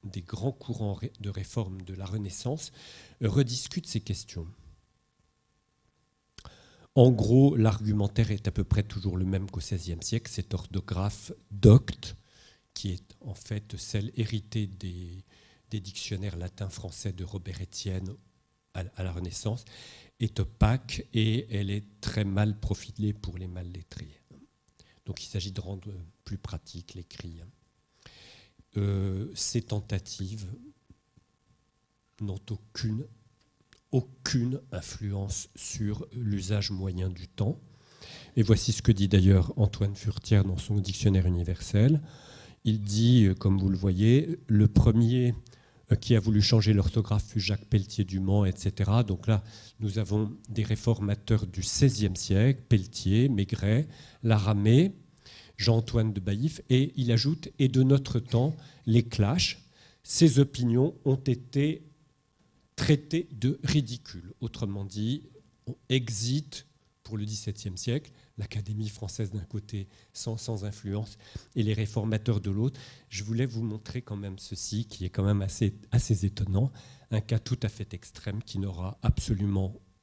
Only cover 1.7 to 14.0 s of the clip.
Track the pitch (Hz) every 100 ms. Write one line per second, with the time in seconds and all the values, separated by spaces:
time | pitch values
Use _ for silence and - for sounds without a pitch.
1.7 | 95 92 95 95 107 101 - 123 156 -
2.7 | - - - - _ 113 127 127 123 -
3.7 | - - 113 - 95 - - 82 - -
4.7 | - _ _ _ _ _ _ _ _ _
5.7 | _ _ _ _ _ _ - - - _
6.7 | _ _ - 123 117 104 123 139 - 110
7.7 | 107 107 104 101 - 113 104 - - 95
8.7 | - 101 98 95 90 92 95 98 - -
9.7 | 95 82 82 - 113 - - 95 104 -
10.7 | 95 - 90 101 - - - _ 101 110
11.7 | 117 - - - - _ _ - _ _
12.7 | - - 90 _ - 135 98 - 104 104
13.7 | 101 - 110